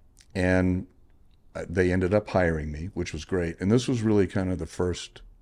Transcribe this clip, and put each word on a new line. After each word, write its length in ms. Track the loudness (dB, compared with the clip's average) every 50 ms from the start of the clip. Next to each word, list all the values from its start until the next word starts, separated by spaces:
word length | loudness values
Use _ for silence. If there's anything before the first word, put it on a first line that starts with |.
| _ _ _ -20 -18 _ -4
and, 520 | 0 2 2 4 4 4 2 2 0 -2 -6 _ -20 -20 -20 -20 -20 -20 -20 _ _ _ -14 -12
uh, 100 | -10 -8 -2
they 240 | 0 2 2 4
ended 200 | 4 2 2 2 2
up 140 | 0 0 0
hiring 420 | 0 2 2 2 2 0 -4 -6
me, 200 | -6 -8 -8 -8 -6
which 180 | -6 -6 -6
was 120 | -8 -10 -6
great. 360 | -4 -2 -2 -2 -2 -4 -2
And 100 | 0 2
this 180 | 2 2 2 0
was 140 | -2 0
really 240 | 2 2 2 2 2
kind 240 | 2 0 -2 -2 -2
of 80 | -2 -4
the 80 | -6
first, 560 | -8 -4 -4 -2 -2 -2 -4 -8 -14 -18 -20 -20 -20 -20 -20